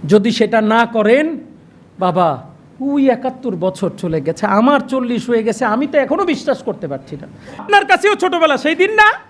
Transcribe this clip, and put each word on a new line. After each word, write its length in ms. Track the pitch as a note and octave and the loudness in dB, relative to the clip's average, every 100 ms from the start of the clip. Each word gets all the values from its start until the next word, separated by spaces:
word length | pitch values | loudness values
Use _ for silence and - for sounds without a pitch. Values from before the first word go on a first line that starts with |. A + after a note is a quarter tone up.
| D3+ | 4
যদি 260 | G#3 G#3+ | 2 2
সেটা 280 | - F#3+ A3+ | 0 0 2
না 260 | G#3+ A3 A#3 | 2 2 2
করেন, 520 | A3+ G#3 B3+ D#4 D4 - - - - - - | 0 2 2 2 -6 -14 -20 -20 -20 -20 -4
বাবা, 440 | F#3 F3 E3+ C3 - - - - | -2 2 0 0 -10 -20 -20 -8
ওই 300 | C4+ C#4+ C4+ | -4 2 2
একাত্তর 460 | A#3+ C4 B3 B3+ F3+ | 2 -4 -6 -8 -2
বছর 340 | F#3 F#3 F#3+ - | -4 -2 -6 -4
চলে 220 | F3+ D#3+ | -4 -4
গেছে, 260 | C#3+ E3 G3+ | -4 -4 0
আমার 340 | G3 A#3+ C#4+ | 4 4 2
চল্লিশ 480 | C#4+ C4 B3 A#3+ - | 0 -4 -2 -4 0
হয়ে 140 | A#3 | 0
গেছে, 220 | A3 - | 0 -2
আমি 220 | A#3+ A3 D4+ | -2 0 0
তো 120 | D4+ | 0
এখনো 260 | B3+ E4+ | 0 -2
বিশ্বাস 380 | F#4 C#4+ - C4 | -2 -2 -2 -4
করতে 260 | - F#3+ D#3 | -4 -8 -8
পারছি 280 | C3+ - C#3+ | -8 -10 -16
না। 100 | - - - - | -16 -20 -20 -18
আপনার 260 | - G4+ | 0 2
কাছেও 300 | G4+ F#4+ G4+ | 4 2 2
ছোটবেলা 420 | G#4 F4+ F4 D#4+ C4+ | 0 0 0 0 2
সেই 180 | C#4+ | 0
দিন 160 | D#4+ F#4+ | 0 0
না? 220 | G#4+ G#4+ A4+ - | 4 4 2 -8